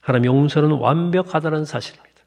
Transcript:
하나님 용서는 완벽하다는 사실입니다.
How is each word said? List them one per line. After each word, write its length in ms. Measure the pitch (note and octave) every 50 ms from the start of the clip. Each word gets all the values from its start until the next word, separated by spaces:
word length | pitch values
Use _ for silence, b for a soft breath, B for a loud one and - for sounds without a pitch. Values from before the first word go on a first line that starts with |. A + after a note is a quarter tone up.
하나님 260 | _ - B2+ B2 A#2+
용서는 440 | B2 B2+ C#3 C#3+ D3 - D#3 D3+ D3+
완벽하다는 920 | D3+ C#3+ - A#2+ C#3+ E3 E3+ F3 E3+ F3+ F#3 F3+ - D#3+ D#3 E3 D#3 D#3 D#3
사실입니다. 580 | D3 - B2 - - - _ _ _ _ _ _